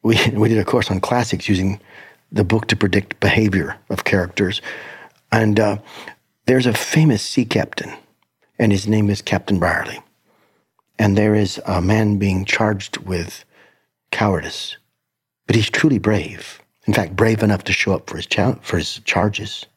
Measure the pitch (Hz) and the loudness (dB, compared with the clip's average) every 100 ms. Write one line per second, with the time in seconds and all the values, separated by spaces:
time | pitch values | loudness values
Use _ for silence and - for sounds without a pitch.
0 | 113 113 120 104 113 110 - 123 - 98 | 4 2 2 2 2 2 2 0 0 -2
1 | - 120 120 - - 95 95 101 - - | 0 -2 0 -4 0 0 0 -2 -10 -20
2 | - _ _ 104 92 110 - 107 101 101 | -20 _ _ -2 2 0 0 0 2 0
3 | 98 - 101 113 107 95 73 - _ 92 | -2 -2 2 4 2 2 -2 -10 _ -6
4 | - 98 90 - 92 101 - - - - | 0 0 0 -2 -2 -2 -10 -14 -16 -18
5 | - _ _ 113 107 104 104 101 - - | -20 _ _ 0 4 4 2 -2 -10 -18
6 | - - _ _ - 127 123 104 - 156 | -18 -20 _ _ 2 2 2 0 0 4
7 | 156 107 - - 113 - - - - - | 4 4 0 -2 -2 -4 -6 -8 -12 -14
8 | _ _ _ _ _ - 110 98 104 107 | _ _ _ _ _ 0 2 2 0 2
9 | 104 101 - 98 - 95 85 82 - - | 2 0 -2 -4 0 0 0 -2 -6 -12
10 | _ _ _ _ _ _ _ _ _ - | _ _ _ _ _ _ _ _ _ -2
11 | 104 98 107 107 98 - - 92 90 107 | 2 4 4 2 0 -4 -4 -2 2 2
12 | 107 101 98 92 98 - 110 101 - - | 2 2 0 0 -2 0 0 -2 -6 -12
13 | 95 90 82 - - _ _ _ _ _ | -6 -6 -6 -14 -20 _ _ _ _ _
14 | _ - 104 87 76 - - - _ _ | _ -2 0 0 -4 -10 -12 -14 _ _
15 | _ _ _ _ - 113 107 - 160 117 | _ _ _ _ 0 0 2 2 2 2
16 | 101 104 - - - - _ _ - 101 | 2 0 -2 -12 -16 -20 _ _ 0 0
17 | 87 92 113 107 107 98 - - - 92 | 0 2 2 4 2 2 -2 -2 0 -2
18 | - 80 - - 104 - - 87 82 - | -4 -12 -4 0 0 0 -4 -4 -4 -8
19 | - - 104 101 104 - - | -4 0 0 -2 -8 -12 -16